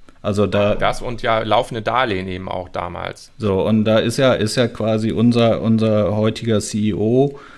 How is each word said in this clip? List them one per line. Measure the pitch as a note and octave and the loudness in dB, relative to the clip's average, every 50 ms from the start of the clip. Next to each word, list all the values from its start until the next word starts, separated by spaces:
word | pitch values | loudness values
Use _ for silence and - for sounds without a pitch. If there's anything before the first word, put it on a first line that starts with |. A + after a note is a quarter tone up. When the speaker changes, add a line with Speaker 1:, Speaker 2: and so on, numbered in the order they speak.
| - - - _ | -20 -20 -16 _
Speaker 1:
Also | - G#2 G2+ G#2 G#2 | -6 -4 0 0 0
da | F#2+ G2 G2+ G2+ G#2 G2+ | 2 2 2 2 2 2
Speaker 2:
Das | - G2 G#2 A#2 - | 2 0 -2 -2 -2
und | - B2 A#2+ A#2 - | -6 -8 -8 -4 -2
ja | A#2 A2+ A2 | -2 0 0
laufende | A2 G#2+ G#2 A#2 B2+ - B2 A2+ | 0 2 2 0 0 0 -4 -6
Darlehen | G#2 A#2 A2+ B2 C3 A#2+ G2 F#2 F#2+ F#2+ | -4 -2 0 0 0 0 -2 -4 -4 -6
eben | F#2 F2+ F#2+ - | -8 -8 -8 -8
auch | - F#2 F2+ E2+ | -8 -8 -8 -8
damals. | - F#2+ F2+ F2+ F2 E2+ F2 F#2 F2+ - - - - - | -8 -8 -8 -8 -8 -10 -10 -10 -12 -12 -18 -20 -12 -6
Speaker 1:
So, | G#2+ G#2 F#2+ F#2+ D2+ | -2 0 0 2 2
und | F2+ A2 A2 G#2 | 2 2 2 4
da | A2 A2 A2+ | 4 2 2
ist | - A#2+ A#2 - | 2 0 0 2
ja, | C3+ B2+ A2+ | 2 2 2
ist | D#2 G2+ G#2+ - | 2 0 -2 0
ja | C3+ A#2+ A2+ | 0 -2 -2
quasi | - - G#2+ A2 A2 A2 A2 A2+ | -2 -4 -2 -2 0 0 0 -2
unser, | - F#2 A2+ A#2+ A#2 A#2+ A#2 A2+ G#2 C#2+ - | 0 2 2 4 4 4 4 2 2 2 2
unser | A2+ A2+ A2 A2 A2 G#2+ G#2+ G#2 E2+ G#2 | 2 2 2 2 2 2 2 2 0 0
heutiger | G#2+ G#2+ A2 G#2+ - A#2 A#2 A2 G#2 | 0 0 -2 -2 -4 -2 -2 -2 -2
C | F#2+ - - G#2+ G#2 G#2+ | -2 -2 -4 -2 -2 0
E | G2 | 0
O, | - G#2 A2 A#2+ B2+ C#3 C#3+ C#3+ - - - - | 0 0 2 2 2 2 0 -2 -8 -18 -20 -20